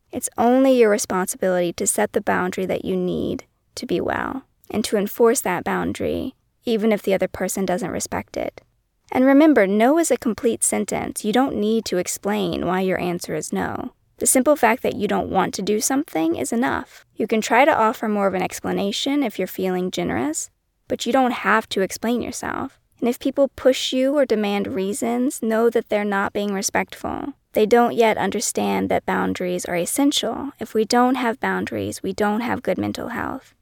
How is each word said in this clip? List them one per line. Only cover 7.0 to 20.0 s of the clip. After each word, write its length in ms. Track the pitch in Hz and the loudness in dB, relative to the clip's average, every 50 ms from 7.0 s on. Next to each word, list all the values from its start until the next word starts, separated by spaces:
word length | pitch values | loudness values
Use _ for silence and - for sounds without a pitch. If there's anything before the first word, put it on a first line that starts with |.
the 120 | - 202 190 | 0 0 0
other 140 | 180 190 - | 0 0 -2
person 360 | - - 190 185 - 196 190 | -4 -4 -6 -4 -4 -2 -2
doesn't 260 | 175 180 233 185 156 | 0 -2 -2 -2 -4
respect 460 | - - - - 170 185 202 _ - | -6 -6 -6 -6 -6 -6 -8 _ -6
it. 240 | - - - - - - _ _ _ _ _ _ _ _ - | -6 -6 -6 -8 -12 -18 _ _ _ _ _ _ _ _ -4
And 120 | - 247 254 | 0 4 6
remember, 420 | 277 277 277 320 311 269 240 196 | 6 8 8 8 8 6 6 4
no 320 | 185 202 214 226 262 311 339 | 4 4 4 4 4 4 4
is 140 | 320 - | 2 2
a 40 | 254 | 0
complete 460 | - - 240 196 - - 226 226 - | 0 0 -2 -2 0 0 -2 0 0
sentence. 640 | - - 220 208 202 - - - - - - - - | -2 -2 0 -2 -2 -2 -4 -4 -4 -6 -6 -6 -2
You 80 | 214 | 0
don't 240 | 214 247 277 269 - | 2 2 2 2 0
need 280 | 214 208 214 226 226 - | 0 0 0 0 0 -2
to 100 | - - | -2 -2
explain 720 | 180 175 - - - - 202 214 208 185 170 - 69 - | -2 -2 -4 -6 -6 -4 -4 -2 -2 -2 -2 -2 -2 -2
why 160 | 170 180 185 | -2 0 0
your 180 | 190 185 180 - | 0 0 0 -2
answer 340 | 170 180 175 180 - - 160 | -2 -4 -4 -6 -6 -6 -6
is 180 | 156 - - | -6 -6 -6
no. 380 | 202 190 175 - 107 - - 247 - _ _ _ _ - | -4 -4 -4 -4 -6 -8 -10 -12 -14 _ _ _ _ -4
The 60 | - | 0
simple 280 | - - 262 247 302 294 | 2 4 4 6 4 4
fact 280 | - 247 214 226 - | 4 4 2 2 2
that 140 | - - - | -2 -4 -2
you 120 | - 202 202 | -2 -2 0
don't 220 | 202 185 170 - | 0 0 -2 0
want 240 | - 190 185 180 - | 0 0 0 0 -2
to 80 | - | -4
do 180 | 185 202 214 214 | -2 -2 -2 0
something 560 | - - - 277 311 - - 320 330 330 - | 0 0 -2 -2 -2 -2 -2 -2 0 0 0
is 160 | - - - | -2 -4 -2
enough. 540 | 240 233 262 277 - - 254 - - - _ _ _ | -2 0 0 0 -2 -4 -6 -8 -16 -20 _ _ _
You 100 | - 220 | -4 -2
can 140 | - 226 220 | 0 0 0
try 240 | - - 233 240 285 | 2 4 4 6 6
to 100 | 320 - | 6 6
offer 320 | - 220 214 - - 233 | 4 4 2 0 0 -2
more 200 | 214 208 202 196 | -2 0 2 0
of 80 | 196 180 | 0 0
an 80 | 185 | -2
explanation 800 | - - - - - 185 185 180 196 202 - - - 277 285 294 | -4 -4 -6 -6 -6 -4 -2 -2 -2 -2 -2 -2 -2 0 0 0
if 160 | 277 208 - - | 0 -2 -2 -4
you're 100 | 185 - | -6 -4
feeling 420 | - - 185 185 185 180 185 180 | -4 -4 -2 -2 -2 -2 -2 -4
generous, 600 | - 185 | -4 -4